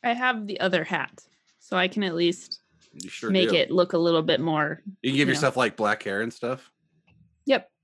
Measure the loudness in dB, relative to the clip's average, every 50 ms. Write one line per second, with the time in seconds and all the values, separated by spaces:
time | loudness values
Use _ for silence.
0 | 0 -2 -2 0 0 -2 -2 -2 -4 -8 -6 -2 -2 0 0 0 -2 0 -4 -4
1 | -4 -6 -10 -16 -20 _ _ _ _ _ _ _ _ -4 -2 0 0 0 0 -2
2 | -4 -2 0 2 2 2 0 0 -8 -18 -18 -18 _ _ _ _ _ _ _ -18
3 | -16 -16 -14 -10 -4 0 2 4 4 4 4 2 2 2 4 2 2 2 2 0
4 | 2 4 2 2 2 2 0 2 2 0 0 0 0 -2 -4 -8 _ -18 -20 _
5 | -4 -2 0 2 2 2 2 2 0 0 2 2 0 0 0 0 0 0 0 -2
6 | -4 -6 -4 -4 -4 -6 -8 -8 -8 -8 -8 -8 -10 _ _ _ _ _ _ _
7 | _ _ _ _ _ _ _ _ _ 0 0 0 0 _ _ _